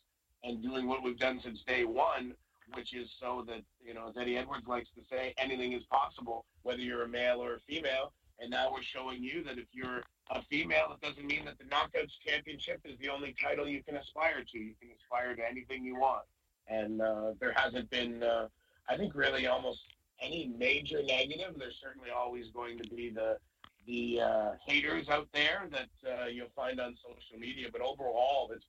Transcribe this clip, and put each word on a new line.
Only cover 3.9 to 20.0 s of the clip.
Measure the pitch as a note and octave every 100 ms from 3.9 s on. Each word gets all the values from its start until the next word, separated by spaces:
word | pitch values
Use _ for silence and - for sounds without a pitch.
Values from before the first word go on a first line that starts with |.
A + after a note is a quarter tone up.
know, | A#2 A2+
as | A#2
Eddie | B2 B2
Edwards | C3 C3+ A2+
likes | A#2+ A#2+
to | - -
say, | B2+ B2+ C3
anything | C3 B2+ B2
is | B2 A#2
possible, | C3 D3 - A#2+ A#2 - _
whether | B2 B2
you're | B2 A#2+
a | A#2+
male | A#2+ B2 B2
or | A#2+
a | A#2 -
female. | D#3 D3 C3 C#3+ _ _ -
And | A#2+
now | B2+ C3
we're | C3+
showing | C3 C3+ C3 B2+
you | B2+ D#3+
that | D3 A#2+
if | A#2
you're | B2+ B2+ B2 - _ -
a | A#2+
female, | - D3 E3 D#3 D#3 D3
it |
doesn't | D3+ C#3+ C#3+
mean | D3+ D3
that | D3
the |
Knockouts | C3 C#3+ D#3 E3 D3 -
Championship | D#3 D3 D3+ C#3+ - F3
is | D3+ B2
the | C#3
only | C#3 C#3+ -
title | C#3+ D3 C#3+
you | C#3+
can | C#3+ C#3+
aspire | C#3 - D#3+ D3 A#2+
to. | A#2
You | G#2+ G#2+
can | A#2 A2
aspire | - B2 B2
to | A#2
anything | A#2 B2+ A#2+ C3
you | B2+ B2+
want. | C3+ A2+ - _ _ _ -
And, | A2 G#2+ A2
uh, | A2 G#2+ A2 A2
there | B2+
hasn't | - A2+ B2 A2
been, | B2+ A#2+ A#2
uh, | A#2 A#2 A2 _ _ _ -
I | C3
think, | G3+ C#3+
really | C3+ C3+ B2+
almost | C3 B2+ A#2+ - -